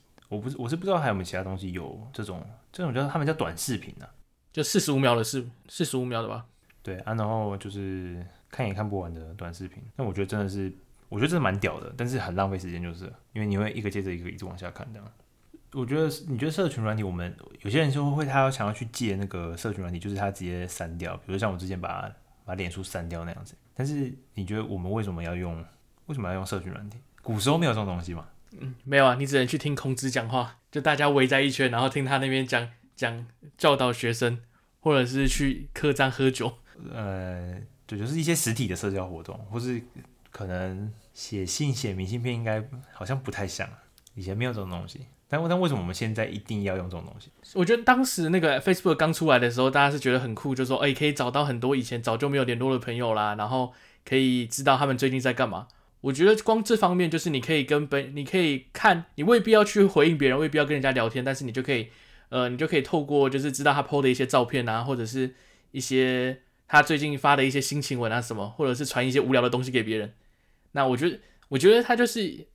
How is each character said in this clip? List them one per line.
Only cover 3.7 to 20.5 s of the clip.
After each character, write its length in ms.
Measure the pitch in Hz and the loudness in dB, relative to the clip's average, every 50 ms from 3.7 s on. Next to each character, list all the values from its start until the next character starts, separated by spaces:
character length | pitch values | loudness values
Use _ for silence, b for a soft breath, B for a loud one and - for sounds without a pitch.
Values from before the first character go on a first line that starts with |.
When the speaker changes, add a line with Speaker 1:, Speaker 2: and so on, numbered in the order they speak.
| 120 | -4
Speaker 1:
频 180 | 98 - - - - | -6 -6 -10 -16 -18
啊。 80 | - - - - - _ _ _ _ _ | -20 -20 -20 -20 -20 _ _ _ _ _
Speaker 2:
就 120 | - 160 147 | -6 -4 -2
四 180 | - - 202 | 0 2 2
十 100 | - 156 | 2 2
五 80 | 143 135 | 2 4
秒 160 | 135 123 120 | 4 4 4
的 80 | 117 110 | 4 2
视-， 240 | 113 - 135 120 120 - _ _ - | 0 -2 -4 -6 -8 -12 _ _ -14
四 160 | - - 170 | -6 -4 -4
十 120 | 139 - | -2 -2
五 80 | 127 127 | -2 -2
秒 180 | 123 120 113 110 | -2 -4 -4 -4
的 60 | 107 | -4
吧。 180 | 110 113 117 - _ _ _ _ _ _ - | -8 -10 -10 -14 _ _ _ _ _ _ -12
Speaker 1:
对 140 | 101 92 92 | -10 -10 -8
啊， 120 | - 107 113 | -6 -4 -2
然 40 | 113 | -2
后 360 | 107 107 110 110 107 104 98 98 | 0 0 0 -2 -2 -2 -4 -6
就 100 | - 101 | -8 -10
是 540 | 98 101 98 95 95 92 92 90 87 87 87 92 b b b _ | -8 -8 -6 -6 -6 -6 -8 -8 -10 -12 -12 -14 b b b _
看 160 | - - 131 | -8 -6 -4
也 60 | 104 95 | -4 -4
看 160 | 101 107 104 | -4 -4 -4
不 100 | 101 95 | -4 -4
完 140 | 90 85 82 | -6 -6 -10
的 220 | 80 80 80 92 | -12 -12 -14 -14
短 180 | 98 90 85 85 | -12 -12 -12 -10
视 160 | 87 95 90 | -12 -12 -14
频。 120 | - - - - - | -14 -16 -20 -14 -8
那 100 | - 131 | -6 -6
我 80 | 104 87 | -4 -2
觉 80 | 95 98 | -2 -2
得 40 | |
真 140 | 95 110 107 | -2 -2 -2
的 80 | 101 98 | -2 -2
是， 240 | 98 101 95 95 92 - - _ _ _ _ _ | -4 -4 -6 -6 -8 -10 -18 _ _ _ _ _
我 120 | 101 101 | -4 -2
觉 40 | 127 | 0
得 60 | 156 | 0
真 80 | 175 170 | 0 0
的 20 | |
蛮 160 | 135 98 95 98 | 0 0 0 0
屌 180 | 98 92 78 78 | -2 -2 -4 -6
的， 140 | - - - | -10 -12 -8
但 120 | - 120 120 | -6 -4 -4
是 100 | 131 123 | -4 -4
很 160 | 101 101 87 | -4 -4 -2
浪 160 | 95 98 98 | 0 0 0
费 80 | 98 90 | -2 -4
时 100 | 92 90 | -6 -8
间， 140 | 87 85 87 | -8 -8 -8
就 100 | 87 82 | -8 -8
是 120 | 87 95 | -10 -14
了， 80 | 95 - - _ _ - | -16 -18 -20 _ _ -8
因 60 | 110 | -4
为 60 | 107 | -2
你 100 | 104 98 | 0 0
会 140 | 98 107 107 - | 0 0 -2 -4
一 80 | - | -4
个 80 | 104 101 | -6 -4
接 120 | 92 101 95 | -4 -4 -4
着 100 | 95 90 | -4 -6
一 80 | 85 | -6
个 80 | 87 87 | -8 -10
一 60 | - | -12
直 80 | - 95 | -10 -12
往 140 | 90 87 90 | -12 -12 -12
下 100 | 92 87 | -12 -12
看 140 | - - - 113 110 | -12 -14 -14 -14 -16
这 60 | 104 | -16
样。 140 | 101 107 - _ _ _ _ _ _ _ - - - _ - | -18 -20 -20 _ _ _ _ _ _ _ -20 -20 -20 _ -8
我 140 | 135 127 | -6 -4
觉 80 | 120 139 | -2 0
得， 140 | 156 160 156 - - - | 0 0 0 -2 -4 -6
你 100 | 160 131 | -6 -4
觉 100 | 110 135 | -2 -2
得 40 | 160 | -2
社 180 | 156 202 190 151 | 0 0 0 -2
群 140 | - 117 110 | -2 -2 -2
软 140 | 107 107 | -2 -2
体， 80 | 107 104 | -2 -2
我 80 | 95 90 | -4 -4
们 200 | 87 87 90 85 - - - - - | -4 -6 -8 -10 -14 -18 -20 -20 -10
有 100 | - 101 | -6 -2
些 80 | 110 156 | 0 2
人 100 | 160 143 | 2 2
就 220 | 135 147 143 143 | 0 0 0 -2
会 140 | 143 151 151 | -2 -2 -2
他 240 | 135 135 139 135 135 | 0 2 2 2 2
想 160 | 131 - 110 | 0 -2 -4
要 60 | 104 107 | -4 -4
去 120 | - 117 | -6 -8
戒 280 | 113 - - 123 107 95 | -10 -8 -4 -4 -2 -2
那 100 | 95 101 | -2 -4
个 300 | 95 - 87 85 82 82 | -6 -6 -8 -8 -8 -8
社 160 | 82 - 117 101 | -6 -6 -6 -6
群 100 | 98 92 | -6 -6
软 100 | 87 87 | -6 -8
体， 80 | 87 | -8
就 100 | 90 101 | -6 -6
是 60 | 101 | -6
他 140 | 98 101 98 | -4 -4 -4
直 140 | 95 - 95 | -4 -6 -8
接 220 | 87 | -8